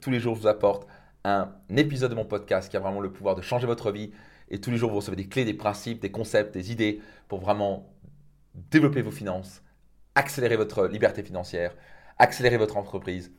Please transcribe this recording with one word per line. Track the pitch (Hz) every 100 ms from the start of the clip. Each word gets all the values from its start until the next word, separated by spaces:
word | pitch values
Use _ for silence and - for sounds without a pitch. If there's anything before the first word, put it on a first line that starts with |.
Tous | -
les | 123
jours, | 117 110
je |
vous | 107
apporte | 107 101 101 - - - _
un | 98 101 - - -
épisode | 113 147 135 127
de | 113
mon | 107
podcast | 104 - 95 95
qui | 98
a |
vraiment | 95 101
le | 98
pouvoir | 95 98 95
de |
changer | 92 123 120
votre | 117 110
vie. | 101 107 - - - -
Et | 98
tous | 123
les | 120
jours, | 117
vous | 101
recevez | 98 92
des | 95
clés, | 131 120
des |
principes, | - 104 104 - 113
des | 98
concepts, | 107 107 107 104
des | 95 92
idées | 117 107 107 - - -
pour | 98
vraiment | 95 104 101 95 - - - - - _ _
développer | - 90 156 147 143
vos | 107
finances, | - 101 92 95 - - _ _ _ _ -
accélérer | 139 - 120 113
votre | 107 - 95
liberté | 101 107 -
financière, | 98 92 90 87 87 - - - - -
accélérer | 123 - 123 117
votre | 107 104
entreprise | 101 98 95 92 90